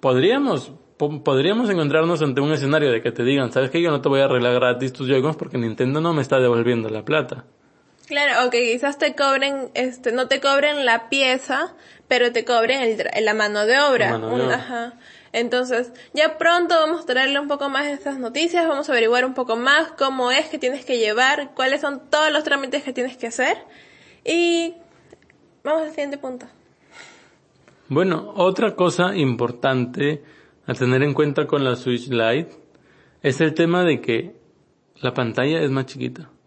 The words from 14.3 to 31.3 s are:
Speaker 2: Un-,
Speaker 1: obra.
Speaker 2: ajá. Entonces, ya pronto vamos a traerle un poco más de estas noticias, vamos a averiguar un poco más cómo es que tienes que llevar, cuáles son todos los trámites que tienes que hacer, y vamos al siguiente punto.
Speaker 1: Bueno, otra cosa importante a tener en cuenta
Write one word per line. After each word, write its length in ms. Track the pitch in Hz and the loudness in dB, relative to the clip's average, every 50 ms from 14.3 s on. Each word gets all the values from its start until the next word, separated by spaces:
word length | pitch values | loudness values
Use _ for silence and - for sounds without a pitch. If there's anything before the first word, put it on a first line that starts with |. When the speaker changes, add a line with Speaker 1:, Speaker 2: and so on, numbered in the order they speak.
| 240 | -2
Speaker 2:
Un-, 60 | 247 | 0
Speaker 1:
obra. 140 | 262 127 - | 0 0 -2
Speaker 2:
ajá. 360 | 254 - 247 247 233 233 247 240 - - - - - - - | -2 -4 -8 -8 -8 -8 -8 -12 -18 -20 -20 -20 -20 -18 -6
Entonces, 580 | - 240 240 240 247 247 254 247 247 233 247 240 - - - - | -4 -4 -2 0 0 -2 0 0 -2 -4 -4 -6 -10 -20 -20 -6
ya 260 | - 285 302 311 311 - | 0 0 2 2 2 2
pronto 380 | 330 330 349 349 349 320 349 | 2 4 4 4 2 2 2
vamos 260 | 320 311 311 339 320 | 2 2 2 0 -4
a 40 | - | -4
traerle 340 | - 247 254 262 277 277 277 | -2 0 0 2 2 0 -2
un 80 | 294 285 | -2 -4
poco 200 | 285 285 277 277 | -4 -4 -4 -4
más 180 | 269 277 294 | -2 -2 -2
de 60 | 294 | -4
estas 260 | 285 277 - 285 277 262 | -6 -6 -6 -8 -8 -6
noticias, 480 | 247 226 247 285 339 339 339 349 330 320 | -8 -6 -2 -2 0 2 2 2 2 2
vamos 200 | 285 269 285 302 | 0 -2 -2 0
a 40 | |
averiguar 320 | 262 233 226 226 240 247 254 | 0 2 2 4 4 2 0
un 100 | 262 254 | 0 -2
poco 220 | 269 247 - 226 | -4 -2 -2 -2
más 320 | 233 247 269 285 311 330 320 - - | 0 2 4 4 4 2 0 -2 -2
cómo 320 | 277 269 269 262 247 247 | -2 -2 0 -2 0 0
es 160 | 254 285 302 - | 0 0 0 -2
que 100 | 320 - | -6 -4
tienes 260 | - 254 277 269 - | -4 -4 -4 -4 -4
que 140 | - 254 233 | -4 -2 0
llevar, 560 | 220 214 214 233 254 269 294 294 285 - - | 0 0 2 2 2 2 2 0 -4 -8 -4
cuáles 240 | - 254 262 277 277 | -2 0 0 0 -2
son 220 | 302 277 277 262 - - | -2 -4 -6 -8 -4 -2
todos 220 | - 302 311 311 | 0 2 2 2
los 140 | 294 302 302 | 2 0 0
trámites 400 | 302 285 277 269 254 254 285 - | 0 -2 -2 -2 -4 -6 -6 -6
que 80 | 269 | -6
tienes 240 | 254 254 240 262 - | -6 -4 -6 -6 -6
que 100 | - - | -8 -10
hacer, 300 | 226 - - 254 311 427 - - - - - - - - _ - - - _ _ | -8 -4 -2 0 0 -2 -4 -6 -16 -20 -20 -20 -20 -20 _ -20 -20 -20 _ _
y 500 | - 330 339 349 339 339 339 339 330 330 - - _ _ _ _ _ - _ _ - _ _ _ _ _ _ - | -2 0 2 2 2 2 0 -2 -4 -8 -12 -20 _ _ _ _ _ -20 _ _ -20 _ _ _ _ _ _ -4
vamos 180 | 285 311 320 | -2 -2 -2
al 80 | 320 302 | -2 -4
siguiente 280 | 320 302 285 277 285 285 | -6 -6 -6 -6 -8 -10
punto. 280 | - 262 254 247 - - _ _ _ _ _ _ _ _ - - - - - - - _ _ _ _ _ _ _ _ - _ _ _ - | -10 -12 -12 -12 -16 -20 _ _ _ _ _ _ _ _ -20 -20 -20 -20 -20 -20 -20 _ _ _ _ _ _ _ _ -20 _ _ _ -2
Speaker 1:
Bueno, 440 | 131 156 185 190 165 156 - - - | 0 2 2 2 0 -2 -4 -6 -2
otra 400 | - 175 185 190 - 233 202 - | 2 2 2 2 2 0 -2 2
cosa 400 | - 180 170 - - 180 185 202 | 2 0 2 2 2 0 0 2
importante 1040 | 190 143 131 120 113 120 117 - - - 135 131 127 123 123 127 - 143 147 156 147 - - - - _ _ _ _ _ | 0 0 0 0 0 -2 -4 -2 -2 0 0 2 0 -2 -2 -2 -2 -2 -2 -2 -4 -10 -18 -20 -20 _ _ _ _ _
a 80 | - 120 | -8 -4
tener 280 | - 127 123 127 131 | 0 0 2 2 2
en 120 | 143 147 135 | 2 2 2
cuenta 320 | - 151 147 | 2 0 2